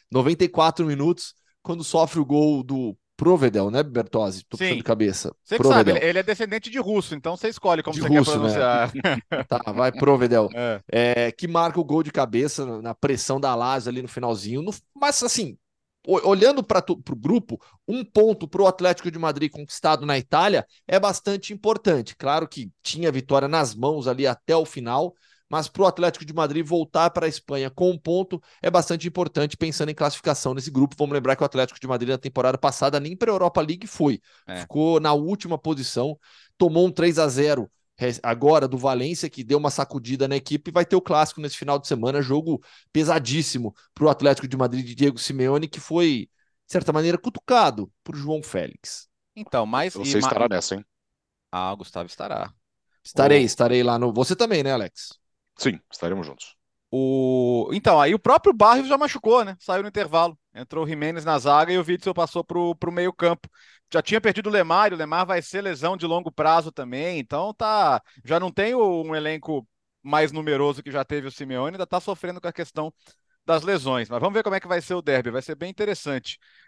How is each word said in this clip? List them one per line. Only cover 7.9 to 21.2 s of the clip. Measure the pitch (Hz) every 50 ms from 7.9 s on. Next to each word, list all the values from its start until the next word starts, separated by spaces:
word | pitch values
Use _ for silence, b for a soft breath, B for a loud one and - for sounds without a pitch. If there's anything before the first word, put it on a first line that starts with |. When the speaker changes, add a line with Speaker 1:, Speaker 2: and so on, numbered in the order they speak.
| 151
Speaker 1:
De | 151
Speaker 2:
você | 160 147
quer | 147 147
Speaker 1:
russo, | 135 151
né? | 151 -
Speaker 2:
pronunciar. | 110 110 107 - 131 123 120 120 117 123 - 135 127 190 135 117
Speaker 1:
<laughs> | - - 165 135 131
Tá, | - 131 117 - 110
vai, | 101 123 127 127
Provedel. | 107 123 139 143 139 127 123 117 120 113 107 101 110
Speaker 2:
É. | 120 123 120 110 101 - -
Speaker 1:
É, | - 117 117 120 123 120 120 117
que | - - 180
marca | 170 170 170 170 165 151 175
o | 165
gol | 135 143 160
de | 156 147
cabeça | - 151 135 113 104 120 139 147 - - 139
na, | 127 113 107
na | 110 117 110
pressão | - - 139 135 - - - 135 135
da | 139 135 123
Lazio | 117 120 127 135 131 113 123
ali | 123 127
no | 123 120
finalzinho. | - 123 123 120 113 98 98 104 120 139
No, | 160 208 202 - _ _ _
mas, | 277 277 294 285 -
assim, | 240 240 - 240 208 135 - - _ _ _ _ _ _ _ _ _
o, | - 190 175 -
olhando | 190 196 196 208 262 285 269 196
pra | - 208 185
tu, | - - 165 -
pro | - - 135
grupo, | 113 107 147 226 233 - - 117 b b b b b _
um | - 214 262 226
ponto | - - 214 214 226 208 214 170 147
pro | - 185 196
Atlético | 185 185 - 180 180 175 - - 175
de | 160 165
Madrid | 165 156 143 143 156 147
conquistado | - 147 147 - - - - 160 156 147 143
na | 147 143 131
Itália | - - - 156 180 208 190 135 - _ _ _ _ -
é | - 196
bastante | 196 202 185 -